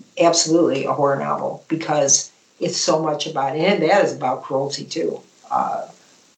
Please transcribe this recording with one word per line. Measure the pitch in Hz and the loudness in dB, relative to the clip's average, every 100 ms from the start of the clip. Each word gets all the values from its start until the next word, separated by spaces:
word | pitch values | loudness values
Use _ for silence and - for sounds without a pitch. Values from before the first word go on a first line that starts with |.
| - - | -16 2
absolutely | 170 165 156 165 143 135 - | 4 4 2 4 4 2 -2
a | |
horror | 139 143 139 | 0 0 0
novel, | 147 147 139 - - | -2 -4 -4 -8 -6
because | 160 - 151 139 - - _ _ _ | -6 -2 0 2 2 0 _ _ _
it's | - - | -4 -2
so | - 160 | 0 0
much | 160 147 156 | 0 -2 -4
about, | 139 135 151 | -2 -2 0
and | 180 202 | 2 2
that | 156 202 156 | 4 4 2
is | |
about | 131 139 127 | 0 -4 -4
cruelty | - 135 143 135 139 | -4 -4 -4 -6 -8
too. | 165 156 - - _ - | -4 -4 -6 -12 _ -6
Uh, | 127 - - - - _ _ _ | -4 -2 -4 -8 -16 _ _ _